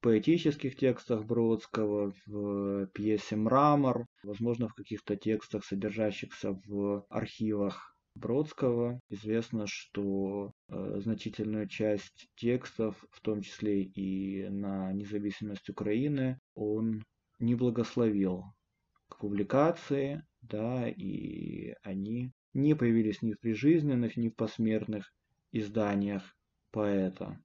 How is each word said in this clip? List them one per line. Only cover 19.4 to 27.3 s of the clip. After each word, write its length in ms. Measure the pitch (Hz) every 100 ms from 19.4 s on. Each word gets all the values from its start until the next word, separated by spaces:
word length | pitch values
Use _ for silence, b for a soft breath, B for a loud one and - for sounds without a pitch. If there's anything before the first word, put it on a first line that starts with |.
| 101 131 156 175 - 139 139 147 - _
да, 480 | - 107 113 127 120
и 840 | - 98 101 - - - - - -
они 500 | 104 95 98 120 127 - _
не 200 | 135 143
появились 480 | 151 120 113 107 101
ни 120 | 113
в 40 | 104
прижизненных, 760 | 117 107 135 170 147 127 117 120
ни 140 | 117
в 40 |
посмертных 800 | - 110 - 113 110 107 104 95 _ _ _ _
изданиях 840 | 113 104 110 104 98 101 101 - _ _ _ _
поэта. 680 | 113 104 98 95 92 -